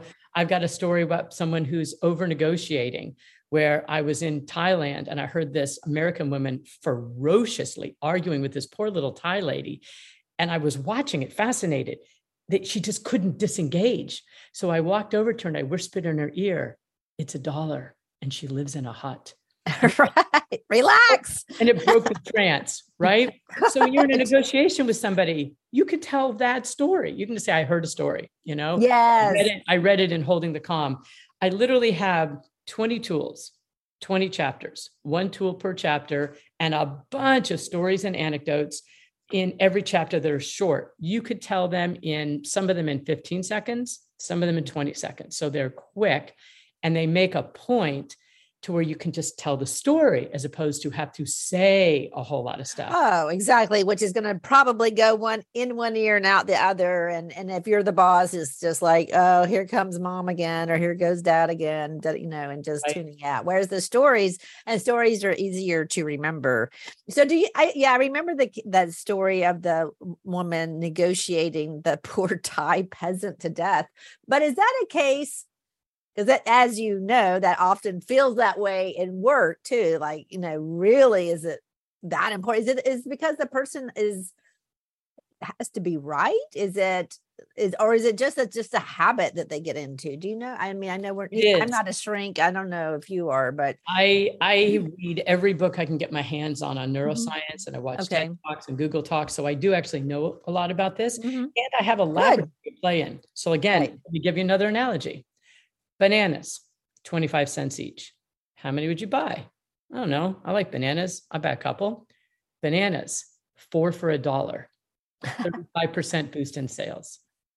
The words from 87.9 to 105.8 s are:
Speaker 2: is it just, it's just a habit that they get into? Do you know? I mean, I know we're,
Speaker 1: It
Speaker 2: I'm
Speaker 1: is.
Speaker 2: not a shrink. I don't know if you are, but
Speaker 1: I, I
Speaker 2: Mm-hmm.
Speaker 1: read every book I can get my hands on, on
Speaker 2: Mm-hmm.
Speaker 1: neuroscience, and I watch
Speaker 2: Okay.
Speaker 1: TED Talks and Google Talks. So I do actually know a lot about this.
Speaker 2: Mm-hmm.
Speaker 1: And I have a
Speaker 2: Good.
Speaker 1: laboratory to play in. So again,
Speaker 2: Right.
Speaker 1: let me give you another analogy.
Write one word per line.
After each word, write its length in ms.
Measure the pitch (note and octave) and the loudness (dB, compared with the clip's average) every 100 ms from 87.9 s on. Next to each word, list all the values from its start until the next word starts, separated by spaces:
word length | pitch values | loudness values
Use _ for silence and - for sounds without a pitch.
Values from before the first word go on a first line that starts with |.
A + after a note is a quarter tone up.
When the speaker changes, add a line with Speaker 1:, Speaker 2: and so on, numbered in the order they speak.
Speaker 2:
is 100 | A3+ | 4
it 140 | A#3 G#3 | 2 2
just, 200 | C4+ D4 | 0 0
it's 160 | A3+ | -4
just 200 | A3+ A3 | -4 -4
a 60 | A3 | -4
habit 560 | - - F3 A#3+ E3+ E3+ | -4 2 2 4 0 -2
that 120 | D#3 | -6
they 140 | D3+ | -6
get 160 | E3 C#3 | -6 -8
into? 400 | C#3 C3+ D#3+ C#3 | -8 -10 -10 -8
Do 100 | F#3+ | -8
you 80 | A3 | -8
know? 180 | B3 B3 | -10 -8
I 140 | F#3+ | -6
mean, 160 | G3 F#3+ | -6 -6
I 80 | F#3 | -6
know 160 | G3+ | -6
we're, 160 | G3 F#3+ | -8 -6
Speaker 1:
It 300 | A3 G#3 F#3 | 4 6 6
Speaker 2:
I'm 60 | A3+ | 4
Speaker 1:
is. 20 | |
Speaker 2:
not 180 | A#3+ F#3 | 0 -2
a 60 | |
shrink. 440 | - - G#3 G3+ F#3 | -6 -6 -6 -4 2
I 120 | E3+ | 2
don't 180 | F#3+ F#3+ | 2 -4
know 260 | F3 D#3+ D3+ | -4 -4 -4
if 140 | D3+ | -6
you 200 | F#3+ E3 | -4 0
are, 240 | C3 B2+ | 0 0
but 240 | D3 C#3 - - | 0 -2 -2 -2
Speaker 1:
I, 440 | F#3 G3 G3+ G3+ - | 4 6 6 2 2
I 140 | F#3 G3+ | 4 4
Speaker 2:
Mm-hmm. 280 | G#3 G#3 D#3+ F3+ | 4 2 0 -6
Speaker 1:
read 260 | F3 E3 - | -6 -2 2
every 280 | F3+ G3 | 4 4
book 260 | E3 F3+ - | 2 0 0
I 60 | D#3 | -2
can 120 | D#3 | -2
get 140 | D#3+ | -2
my 100 | D3+ | -4
hands 380 | C#3+ D3 D3+ C#3+ | -4 -4 -6 -6
on, 160 | C#3+ C3+ | -6 -4
on 140 | C3 | -4
Speaker 2:
Mm-hmm. 60 | C3+ | -2
Speaker 1:
neuroscience, 720 | D3 D3+ D#3+ D#3 D#3 D#3 - | -2 -2 -4 -6 -8 -12 -12
and 80 | C3 | -10
I 20 | |
watch 220 | B2+ B2+ | -8 -6
Speaker 2:
Okay. 260 | F#3 E3 D#3+ | -4 -4 -4
Speaker 1:
TED 100 | E3+ D#3 | -8 -12
Talks 220 | D3+ - | -12 -10
and 100 | C3+ | -6
Google 260 | D3+ D#3 | -4 -4
Talks. 280 | D3 D#3+ D3 | -2 -4 -4
So 120 | - C#3+ | -4 -4
I 80 | |
do 200 | D3 F#3+ | -2 0
actually 280 | F3+ E3+ D3 | 0 0 -6
know 400 | C#3 C#3+ E3 - - | -4 -4 -4 -6 -6
a 40 | |
lot 180 | F3+ F3 | -4 -2
about 260 | F3+ F#3+ F#3+ | -2 -2 -2
this. 200 | A#3 A#3+ | -4 -4
Speaker 2:
Mm-hmm. 240 | A#3 C4 | -6 -6
Speaker 1:
And 260 | C4+ - B3+ B3+ | -4 -4 -2 0
I 40 | |
have 160 | G3+ G#3+ | 2 2
a 60 | E3+ | 2
Speaker 2:
Good. 60 | |
Speaker 1:
laboratory 360 | D#3+ B3+ A3+ D#3 - - | 4 6 6 2 -10 -18
to 60 | - | -4
play 200 | F3+ F3 | 0 0
in. 180 | C#3 - - - | -2 -8 -16 -6
So 180 | E3+ | 0
again, 260 | D#3+ G3 F#3 | 2 4 2
Speaker 2:
Right. 100 | C#3 - - | 2 -4 -8
Speaker 1:
let 60 | |
me 80 | E3 | -4
give 160 | F3+ E3 | -2 0
you 80 | |
another 240 | F#3 F#3+ G#3 | 2 2 2
analogy. 580 | G#3+ B3+ E3+ - - - _ _ _ _ _ | 0 -2 -2 -6 -12 -16 _ _ _ _ _